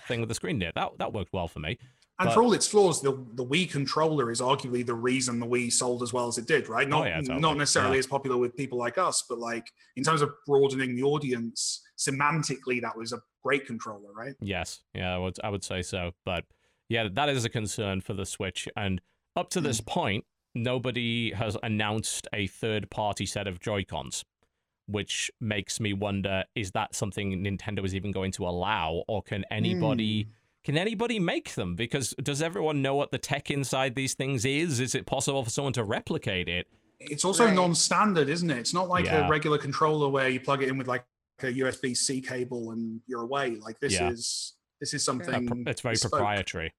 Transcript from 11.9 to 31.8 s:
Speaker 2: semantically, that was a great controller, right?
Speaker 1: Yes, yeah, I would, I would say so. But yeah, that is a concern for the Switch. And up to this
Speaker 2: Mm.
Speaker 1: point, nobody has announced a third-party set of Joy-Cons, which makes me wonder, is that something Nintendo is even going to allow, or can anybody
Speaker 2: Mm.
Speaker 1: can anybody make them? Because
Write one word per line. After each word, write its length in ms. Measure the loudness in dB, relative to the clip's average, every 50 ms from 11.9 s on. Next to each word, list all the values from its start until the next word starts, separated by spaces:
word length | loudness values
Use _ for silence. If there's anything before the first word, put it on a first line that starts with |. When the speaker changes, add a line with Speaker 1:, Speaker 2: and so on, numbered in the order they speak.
| -8
Speaker 2:
semantically, 840 | -4 -4 -2 0 2 2 2 2 2 0 -2 -4 -4 -2 -2 -2 -2
that 160 | -2 -4 -6
was 140 | -8 -8 -8
a 80 | -8 -10 -12 _ _ _ 0
great 220 | 0 0 0 0
controller, 440 | -4 -8 -8 -8 -10 -12 -12 -14 -18 -14
right? 200 | -12 -12 -12 -10 -8
Speaker 1:
Yes, 420 | -6 -4 -4 -4 -4 -6 -8 -16 _ _ -8
yeah, 200 | -4 -2 -2 -2
I 40 |
would, 200 | -2 -2 -4 -4 -6 -6
I 60 | -4
would 140 | -4 -4 -6
say 180 | -4 -4 -4
so. 300 | -4 -4 -4 -4 -4 -6 -8 _ -6
But 200 | -4 -4 -4 -4 _ _ _ _ _ _ _ _ -2
yeah, 180 | 0 0 0 0
that 160 | 0 0 2 2
is 140 | 2 2 0
a 40 | 0
concern 500 | -2 -2 -4 -4 -4 -4 -2 -2 -2 -2
for 120 | -4 -4 -6
the 120 | -6 -6
Switch. 420 | -6 -6 -4 -4 -4 -4 -6 -8 -8 -6
And 240 | -4 -2 0 -2 -2 -4 _ _ _ _ _ -4
up 140 | -4 -4 -2
to 80 | -2 0
this 200 | 0 0 0 -2
Speaker 2:
Mm. 40 | -2
Speaker 1:
point, 380 | -2 -2 0 0 0 0 -2 -4 _ _ _ _ _ -6
nobody 760 | -2 0 0 0 0 -2 -2 -2 -2 0 0 0 0 0 -2
has 260 | -2 -2 -2 -2 -2 -2 -2
announced 640 | 0 0 2 2 2 0 -2 -2 -2 -4 -6 -6 -6 -4
a 140 | -2 -2
third-party 800 | -4 -4 -4 -2 0 0 0 -2 -4 -4 -2 -2 -2 0 -2 -4
set 200 | -4 -4 -4 -4
of 120 | -4 -6 -6
Joy-Cons, 640 | -4 -2 -2 -2 -2 -2 -6 -8 -6 -6 -8 -10 -10 _ _ _ _ _ _ _ _ _ _ _ -10
which 420 | -6 -4 -4 -4 -2 -4 -4 -4 -6 -6 -6
makes 380 | -2 -2 -2 -2 -2 -4 -4 -2
me 120 | 0 0 0
wonder, 520 | 0 0 0 0 0 0 0 0 0 -2 -2 -4
is 160 | -6 -4 -2
that 240 | -2 -2 -2 -2 -2
something 480 | -4 -4 -2 -2 -2 -2 -2 -2 -2 -2
Nintendo 400 | -2 -2 -4 -4 -4 -4 -2 -2
is 80 | -2 -2
even 180 | -2 -4 -4
going 200 | -2 -2 -2 -2 -2
to 140 | -2 -2
allow, 560 | -2 0 0 2 2 2 2 2 0 0 -2 -2
or 140 | -2 -4 -4
can 220 | -2 -4 -4 -4 -4 -4
anybody 720 | -2 0 2 2 2 2 2 2 2 2 2 0 0 0 -2
Speaker 2:
Mm. 40 | -4 -8 _ _ _ _ _ -4
Speaker 1:
can 140 | -2 0 0
anybody 400 | 0 0 0 -2 -2 0 0 0
make 340 | 0 0 0 -2 -4 -6 -6
them? 220 | -4 -4 -2 -2
Because 400 | -2